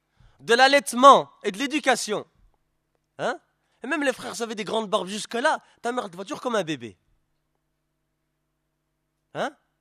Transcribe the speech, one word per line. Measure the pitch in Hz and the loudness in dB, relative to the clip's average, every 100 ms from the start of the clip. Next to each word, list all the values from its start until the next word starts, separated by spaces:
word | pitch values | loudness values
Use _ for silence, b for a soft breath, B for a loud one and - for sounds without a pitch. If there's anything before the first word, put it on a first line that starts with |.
| _ _ - _ | _ _ -20 _
de | 143 | 0
l'allaitement | 233 269 285 - 233 269 214 143 _ | 4 6 4 2 6 8 8 4 _
et | 208 | -8
de | 190 | -6
l'éducation. | 269 302 277 240 - 190 120 _ _ _ _ _ _ _ _ - | -4 -2 0 0 -2 -6 -8 _ _ _ _ _ _ _ _ -8
Hein ? | 185 294 _ _ _ _ | -6 -6 _ _ _ _
Et | 240 | -6
même | 320 | -2
les | 277 | -2
frères | - - 185 | -4 -8 -8
avaient | 226 | -8
des | 220 | -6
grandes | 190 220 214 | -4 -4 -2
barbes | 202 185 | -2 -4
jusque-là, | 208 - 233 294 254 - b | -8 -8 -2 0 -2 -6 b
ta | 233 | -6
mère, | 247 | -6
elle | 208 | -8
te | 170 | -10
voit | |
toujours | 196 285 | -12 -10
comme | 254 220 | -4 -4
un | |
bébé. | 160 143 113 - _ _ _ _ _ _ _ _ _ _ _ _ _ _ _ _ _ _ _ _ _ _ _ | -4 -6 -10 -18 _ _ _ _ _ _ _ _ _ _ _ _ _ _ _ _ _ _ _ _ _ _ _
Hein ? | 143 240 - _ _ | -8 -8 -10 _ _